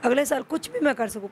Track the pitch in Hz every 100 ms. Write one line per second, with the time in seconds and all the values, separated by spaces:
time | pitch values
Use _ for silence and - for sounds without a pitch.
0 | 233 262 285 269 - 311 - 494 285 254
1 | 214 214 196